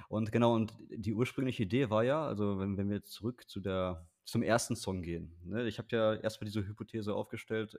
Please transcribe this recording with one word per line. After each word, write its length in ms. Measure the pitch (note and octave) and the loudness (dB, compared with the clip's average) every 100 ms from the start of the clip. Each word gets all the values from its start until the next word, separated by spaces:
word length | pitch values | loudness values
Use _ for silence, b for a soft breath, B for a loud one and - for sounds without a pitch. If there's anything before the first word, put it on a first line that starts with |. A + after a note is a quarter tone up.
| B | B
Und 240 | G#2+ A2 | -2 0
genau, 220 | A#2 A#2 | 4 6
und 180 | A2+ G#2+ - - | 6 2 -4 -12
die 240 | - G#2 | -6 -2
ursprüngliche 520 | G#2+ B2+ - C3 A#2 | 0 0 0 -2 0
Idee 260 | F#2+ B2 B2 | 2 2 4
war 120 | G#2+ | 4
ja, 220 | B2 D3+ | 4 2
also 340 | - G#2 G#2 G2 | 0 0 0 0
wenn, 160 | F#2+ G2 | 0 0
wenn 100 | G2+ | 0
wir 80 | G2+ | 0
jetzt 160 | - | -4
zurück 360 | - A#2 - - | -8 -6 -6 -10
zu 120 | G2+ | -8
der, 480 | F#2+ F#2+ F#2 E2+ E2+ _ | -2 0 0 -2 -10 _
zum 180 | - A2+ | -2 0
ersten 340 | G2 A#2 - A#2 | 4 4 2 -4
Song 260 | - F#2 | -2 -2
gehen, 340 | E2 E2+ D#2+ E2+ | -2 -4 -6 -14
ne? 240 | F2 G#2+ A#2 | -6 -2 -2
Ich 140 | G#2+ | -4
hab 100 | - | -2
ja 240 | A#2 A2 | 4 4
erstmal 320 | A2 A2 - G#2+ | 4 -2 -4 -4
diese 180 | G#2+ | -2
Hypothese 520 | F#2+ G#2+ G#2+ A2+ G#2 G2+ | -4 -6 -6 -4 -2 -2
aufgestellt, 580 | G#2+ A2 - A2 G#2+ | -4 -8 -4 -4 -4